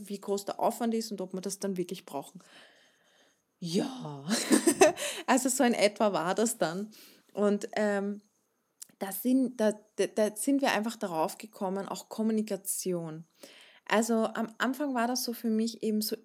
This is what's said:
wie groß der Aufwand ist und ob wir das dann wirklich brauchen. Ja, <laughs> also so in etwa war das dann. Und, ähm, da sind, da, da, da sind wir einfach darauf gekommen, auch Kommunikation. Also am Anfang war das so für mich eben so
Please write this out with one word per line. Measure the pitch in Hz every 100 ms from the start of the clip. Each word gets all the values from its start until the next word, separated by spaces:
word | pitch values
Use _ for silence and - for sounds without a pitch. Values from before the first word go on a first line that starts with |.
| 202
wie | 202
groß | - 202 -
der | -
Aufwand | 196 226 233
ist | 226 226
und | 196
ob | 185
wir | 185
das | 196 190
dann | 196 185
wirklich | 175 185 -
brauchen. | 139 - 180 - - - _ _ _ _ _ _ _ _ _
Ja, | 170 175 285 262 151 143 143 220 - - -
<laughs> | - 302 - 587 415 330
also | 254 262
so | 254
in | 247
etwa | - 208 208 214
war | 175 165
das | 190 226 -
dann. | 165 180 214 - - - _
Und, | - 208 202 - -
ähm, | 214 202 202 208 _ _ _ _ _ _ - _
da | 196
sind, | 185 254 262 247 -
da, | 214 208 _ -
da, | 190
da | - 214 214
sind | - 277
wir | 269
einfach | 208 220 220
darauf | 196 160 180 -
gekommen, | 220 - 190 190 190
auch | - -
Kommunikation. | - 220 220 214 196 - - 190 175 165 160 - _ - - - - -
Also | 208 226 226 220
am | 226 226 -
Anfang | 240 262 294
war | 254 233
das | 254
so | 247
für | 233 233
mich | 220 226 226
eben | 220 214
so | 214 226